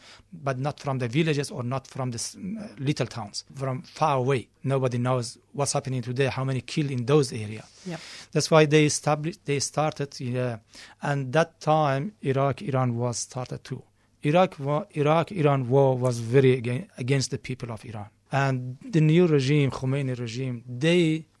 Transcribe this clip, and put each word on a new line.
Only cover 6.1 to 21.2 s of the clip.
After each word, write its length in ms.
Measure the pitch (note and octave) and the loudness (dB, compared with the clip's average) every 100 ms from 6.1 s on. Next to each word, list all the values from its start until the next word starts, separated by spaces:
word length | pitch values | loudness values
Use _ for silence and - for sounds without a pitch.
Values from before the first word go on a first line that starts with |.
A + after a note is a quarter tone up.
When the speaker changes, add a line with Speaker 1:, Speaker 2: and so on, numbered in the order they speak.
| B2 C3 | 0 0
Speaker 1:
how 180 | C3 | 0
many 160 | C3 C3 | -2 -2
killed 320 | - - C#3 | -2 -2 -2
in 140 | B2+ A#2 | -2 4
those 260 | D3+ C3 | 4 4
areas. 320 | A#2+ G#2+ A2 - - F#3 | -4 -8 -10 -14 -16 -12
Speaker 2:
Yep. 140 | E3 - - - | -10 -12 -18 -4
Speaker 1:
That's 180 | D3+ - | -2 4
why 140 | D#3+ D#3 | 6 8
they 220 | D#3 D3 | 6 4
established, 520 | - - D3+ D#3 - - | 2 -2 -2 -4 -8 -4
they 140 | C#3+ | -4
started, 580 | - - D#3 - C#3 - | -2 -2 -2 -4 -10 -8
yeah. 380 | B2 B2+ B2 A2+ _ - - - | -6 -4 -4 -6 _ -20 -20 -8
And 300 | D3 C#3+ C3 | -4 -4 0
that 300 | D3 E3 _ | 0 0 _
time, 500 | - D#3 D3+ C3+ F3+ - | 0 2 2 0 -4 -6
Iraq, 400 | C#3+ C3+ C#3 C3 | -2 0 0 -2
Iran 360 | G3+ C3 B2+ A#2 | -4 0 0 -2
was 220 | B2 A#2 | -4 -4
started 440 | - B2+ B2 C3+ | -8 -10 -10 -12
too. 180 | - B2 _ _ _ _ | -10 -12 _ _ _ _
Iraq 380 | D3+ E3+ F#3 - | 2 4 4 0
wa-, 240 | C#3 D3 G#3 | -4 -4 -4
Iraq, 400 | D#3 C#3+ D#3+ E3+ | -2 2 2 2
Iran 380 | G3+ D3 C#3 A#2+ | 0 2 2 4
war 280 | C#3 C3+ B2+ | 4 4 4
was 220 | B2+ A#2 | 0 -2
very 380 | A2+ C3 C3 B2+ | 2 6 6 4
aga-, 300 | A#2+ B2 F#3+ - | 0 -6 -8 -8
against 340 | B2 C#3 B2 | 0 0 0
the 60 | C3+ | -6
people 340 | - B2+ A#2+ | -8 -10 -8
of 140 | A2 B2 | -10 -12
Iran. 240 | A2 G#2 _ _ | -14 -14 _ _
And 440 | C#3 C#3 C3 B2 B2+ | -2 0 -2 -6 -12
the 160 | C4 F3 | -2 2
new 280 | D#3 E3 F3+ | 6 6 6
regime, 440 | D3 C3 D3+ C#3 | 4 4 2 2
Khomeini 480 | - C3 C#3 C3+ B2 | 0 -4 -2 -4 -6
regime, 420 | A#2+ A#2 C3 A#2+ A#2+ | -6 -6 -6 -8 -10
they 580 | B2 D#3 F3 D#3+ D#3 | -2 2 4 4 0